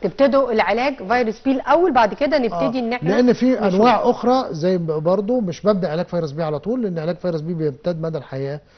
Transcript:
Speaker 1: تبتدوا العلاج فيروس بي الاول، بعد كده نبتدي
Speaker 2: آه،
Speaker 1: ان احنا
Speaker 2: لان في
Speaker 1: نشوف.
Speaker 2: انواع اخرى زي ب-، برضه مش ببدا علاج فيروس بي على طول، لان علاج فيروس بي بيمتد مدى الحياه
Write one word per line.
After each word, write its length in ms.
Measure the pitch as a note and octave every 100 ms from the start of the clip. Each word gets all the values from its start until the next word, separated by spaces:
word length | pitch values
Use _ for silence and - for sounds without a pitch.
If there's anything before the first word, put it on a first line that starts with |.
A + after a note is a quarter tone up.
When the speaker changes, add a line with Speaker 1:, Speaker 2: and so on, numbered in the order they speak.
Speaker 1:
تبتدوا 500 | F#3+ - C#4 C4+ B3
العلاج 560 | A3 F3+ A3+ C#4 C4 F#3
فيروس 340 | B3 A3 -
بي 80 | C4+
الاول، 420 | C4+ B3 D#4+ F4+
بعد 200 | B3 G#3+
كده 240 | G#3 C#4 D4
نبتدي 420 | A#3 F3 E3 B3+
Speaker 2:
آه، 20 |
Speaker 1:
ان 120 | A3+
احنا 160 | B3 D#3+
Speaker 2:
لان 240 | A3 B3
في 180 | - B3+
Speaker 1:
نشوف. 120 | B3
Speaker 2:
انواع 460 | G3+ F#3+ A#3+ G#3+ A#3+
اخرى 380 | - A#3 C4 A3+
زي 260 | D#3+ F3+ F#3
ب-، 80 | D#3+
برضه 480 | D#3 D#3+ G3+ G3+ B3+
مش 240 | F#3 - G3+
ببدا 240 | G3 E3+
علاج 140 | D#3+ F3+
فيروس 260 | F3 D#3
بي 120 | D3+
على 160 | D#3 C#3+
طول، 220 | F#3+ B3+
لان 160 | G#3 E3
علاج 160 | D#3+ F3
فيروس 260 | F3+ E3
بي 120 | D#3+
بيمتد 480 | E3 D3+ C3 F3 D#3+
مدى 160 | E3 D#3
الحياه 420 | - C3+ C#3 D3 -